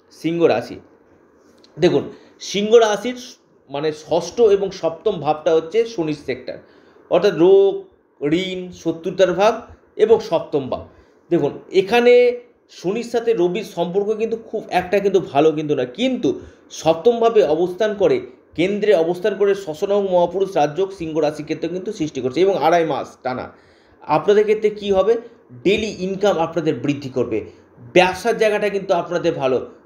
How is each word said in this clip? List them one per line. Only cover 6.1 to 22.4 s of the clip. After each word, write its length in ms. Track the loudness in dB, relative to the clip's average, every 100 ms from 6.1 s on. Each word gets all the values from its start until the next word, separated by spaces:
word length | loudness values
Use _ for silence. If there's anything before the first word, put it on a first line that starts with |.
| -6
সেক্টর, 320 | -6 -8 -8 -14 -16 _ _ _ -2
অর্থাৎ 240 | 2 2
রোগ, 380 | 4 6 6 6 0 -8 _ _ _
ঋণ, 400 | -2 -2 -2 -6 -10
শত্রুতার 600 | -8 -6 -6 -6 0 2
ভাব 220 | 4 2 0 -6 -20 _ 0
এবং 200 | 4 4
সপ্তম 420 | 2 -4 -2 -4 -4
ভাব। 160 | -6 -8 -20 _ _ _
দেখুন, 220 | 0 0 -4 -2
এখানে 400 | 0 2 4 6 8 6 2 -8 _ _
শনির 360 | -10 -6 -4 -4
সাথে 180 | -2 0
রবির 340 | 0 0 -2 -6 -6
সম্পর্ক 320 | -4 -2 -2 -2
কিন্তু 180 | -4 -6
খুব 260 | -8 -10 -4
একটা 260 | -4 0 0
কিন্তু 200 | 2 0
ভালো 280 | 0 2 2
কিন্তু 220 | 2 -2
না, 100 | -2
কিন্তু 440 | -4 -2 -2 0 -2 -4 -8 -20 _
সপ্তমভাবে 720 | -4 -2 2 2 2 2 4
অবস্থান 460 | 4 2 0 -2 -4
করে, 220 | 0 2 2 -2 -16 _
কেন্দ্রে 380 | -4 -2 0 2
অবস্থান 380 | 2 2 -2 -4 0
করে 160 | 0
ষষ্ঠনবম 520 | 0 -4 -6 -2 0 2
মহাপুরুষ 380 | 2 0 0 -2 0
রাজযোগ 320 | 0 0 -4
সিংহ 220 | -6 -6 -2
রাশির 280 | -2 -2 -8
ক্ষেত্রে 200 | -6 -6
কিন্তু 220 | -8 -8
সৃষ্টি 280 | -6 -6 -4
করছে 180 | -4 0